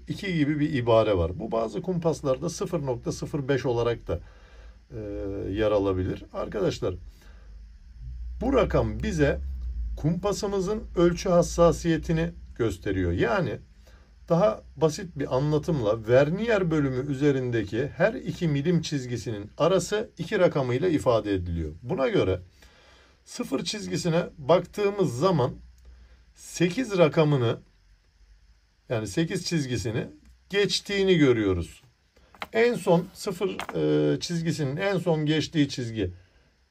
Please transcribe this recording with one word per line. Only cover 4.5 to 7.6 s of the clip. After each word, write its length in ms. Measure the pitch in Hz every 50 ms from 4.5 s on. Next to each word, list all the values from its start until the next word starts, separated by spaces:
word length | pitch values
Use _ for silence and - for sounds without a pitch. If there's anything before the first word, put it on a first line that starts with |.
| - - - - - - - _
e, 80 | 135 113 107 101 101 104 101 98 98 98 98 98
yer 200 | 95 107 110 107
alabilir. 540 | 104 101 98 98 92 92 90 - 202 - - - -
Arkadaşlar 640 | 196 - 208 175 214 185 156 127 - - 98 90 90 - - - - - - - - - - - -